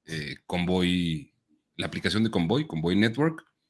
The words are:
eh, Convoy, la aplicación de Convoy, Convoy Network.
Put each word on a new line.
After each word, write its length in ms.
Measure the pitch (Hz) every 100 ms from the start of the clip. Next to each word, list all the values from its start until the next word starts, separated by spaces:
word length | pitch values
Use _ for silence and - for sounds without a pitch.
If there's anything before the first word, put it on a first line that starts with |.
eh, 320 | - 82 73 67 -
Convoy, 840 | 90 87 92 90 90 85 80 69 _ _ _ _ -
la 100 | 92
aplicación 360 | 87 98 101
de 60 | 110
Convoy, 360 | 104 82 120 156
Convoy 300 | 82 82 98
Network. 500 | 113 123 156 160 - _ _